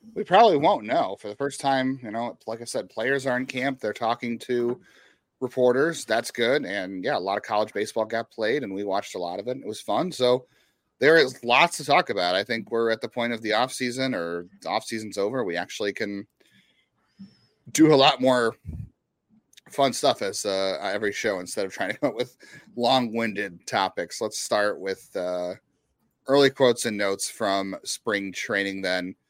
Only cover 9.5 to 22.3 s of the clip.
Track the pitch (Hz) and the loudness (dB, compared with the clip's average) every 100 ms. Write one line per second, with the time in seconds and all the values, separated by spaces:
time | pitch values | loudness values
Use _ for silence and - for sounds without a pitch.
9.5 | 131 104 107 - 104 175 - 123 127 - | -8 -8 -10 -2 -2 -2 0 2 2 -2
10.5 | _ _ _ _ _ 139 160 131 123 120 | _ _ _ _ _ 6 8 6 0 2
11.5 | 123 170 - 147 143 175 101 87 92 104 | 4 4 0 2 2 2 -2 0 0 0
12.5 | 113 98 117 117 110 113 - 120 117 113 | -4 -2 0 0 0 -4 -4 -4 -4 0
13.5 | 107 131 - 127 123 131 110 85 87 87 | 0 0 -2 -6 -2 -4 -2 -4 -6 -8
14.5 | _ 80 104 - 113 107 95 101 131 104 | _ -4 -4 -4 -10 -8 -4 -2 -2 -4
15.5 | 85 90 - 104 101 104 101 - _ _ | -4 -6 -4 -4 -4 -6 -6 -12 _ _
16.5 | _ _ _ _ _ _ _ 196 _ _ | _ _ _ _ _ _ _ -20 _ _
17.5 | _ - 127 156 143 139 131 131 127 113 | _ -8 6 8 8 6 4 2 4 2
18.5 | - - - - _ _ _ _ _ _ | -4 -14 -14 -14 _ _ _ _ _ _
19.5 | - _ - 139 117 143 120 101 98 104 | -20 _ 0 0 4 0 2 -4 -4 -2
20.5 | 95 98 92 101 104 107 98 113 95 90 | 0 0 -2 -4 -2 -2 -2 -2 -2 -4
21.5 | - 98 - 95 - 294 110 127 | -6 -6 -4 -6 -2 -4 -2 -8